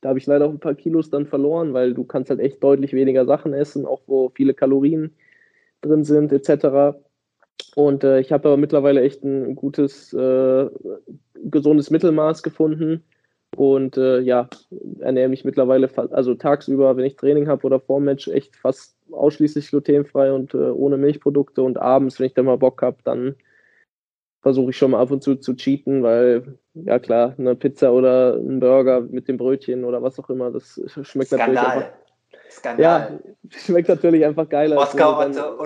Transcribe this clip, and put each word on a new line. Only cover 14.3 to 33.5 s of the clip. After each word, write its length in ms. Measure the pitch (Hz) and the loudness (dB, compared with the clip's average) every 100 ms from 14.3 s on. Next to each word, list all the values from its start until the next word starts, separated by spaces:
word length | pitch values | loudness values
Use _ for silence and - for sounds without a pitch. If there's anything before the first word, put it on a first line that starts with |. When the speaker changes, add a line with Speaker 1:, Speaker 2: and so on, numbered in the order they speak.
| 123 123 - _ 185 - - | 0 -2 -12 _ -18 -16 -8
Speaker 1:
ernähre 280 | 131 127 131 | -4 0 0
mich 160 | 131 | -2
mittlerweile 440 | 135 135 127 131 131 | -4 0 2 2 2
fa-, 200 | - 120 | -2 -4
also 220 | 139 127 | -2 0
tagsüber, 600 | 117 143 147 - 139 135 127 | -2 0 -2 0 2 2 2
wenn 80 | |
ich 120 | 135 - | -2 -2
Training 320 | 139 147 151 | 0 0 0
hab 160 | 139 | -2
oder 160 | 135 131 | 0 -2
vorm 240 | - 139 | 0 -2
Match, 240 | 139 139 - | 0 -4 -4
echt 280 | 135 - _ | -6 -6 _
fast 400 | 127 - - _ _ | -6 -6 -10 _ _
ausschließlich 560 | 156 147 151 151 151 143 | -2 -2 2 -2 -2 -4
glutenfrei 640 | 147 147 143 143 139 135 | -4 0 0 0 -2 0
und, 220 | 135 135 | -2 -4
äh, 160 | 135 131 | -4 -2
ohne 260 | 127 143 139 | -2 -2 0
Milchprodukte. 680 | 143 147 143 143 139 - | 0 0 -2 -2 -2 -2
Und 160 | 131 - | -2 -2
abends, 400 | 123 135 135 - | 2 2 0 -2
wenn 80 | 131 | -4
ich 80 | |
dann 120 | - 131 | 0 0
mal 100 | 123 | 2
Bock 240 | 127 - | 0 0
hab, 220 | 127 127 | -4 -4
dann 300 | 127 123 131 139 _ _ _ _ _ _ _ _ _ _ | -6 -6 -6 -10 _ _ _ _ _ _ _ _ _ _
versuche 300 | 135 131 127 | 0 2 0
ich 60 | - | 0
schon 140 | 135 | 0
mal 80 | 113 | 2
ab 100 | 127 | 0
und 120 | 139 | -2
zu 140 | 139 135 | -2 -2
zu 180 | - | -4
cheaten, 480 | 123 135 139 - 135 | -4 -2 -2 -2 0
weil, 560 | 117 117 123 120 139 131 _ | 2 2 2 2 -4 -20 _
ja 240 | 160 180 123 | -14 -4 -4
klar, 360 | - 117 120 127 | 0 0 0 -2
eine 160 | 127 | -4
Pizza 380 | 120 135 - 131 | -2 -4 0 2
oder 420 | 127 127 127 127 117 | 4 4 4 2 0
ein 220 | 131 131 | -4 0
Burger 420 | 127 135 131 127 | 2 4 4 0
mit 260 | 120 127 131 | -2 -10 -6
dem 80 | 123 | -4
Brötchen 480 | 127 135 - 127 | -2 -2 -4 -6
oder 180 | 123 123 | -6 -4
was 160 | 127 131 | -6 -8
auch 100 | 139 | -10
immer, 200 | 131 123 | -8 -6
das 300 | 123 _ - - 151 | -8 _ -16 -14 -14
schmeckt 280 | 139 139 135 | -10 -6 -4
natürlich 260 | 131 120 127 | -2 0 0
Speaker 2:
Skandal. 160 | 127 127 | 0 -2
Speaker 1:
einfach 120 | - - _ _ _ _ _ | -8 -16 _ _ _ _ _
Speaker 2:
Skandal. 340 | - 123 117 | -14 -8 2
Speaker 1:
Ja, 240 | 160 165 - 147 - - - | 2 2 -2 -14 -20 -20 -20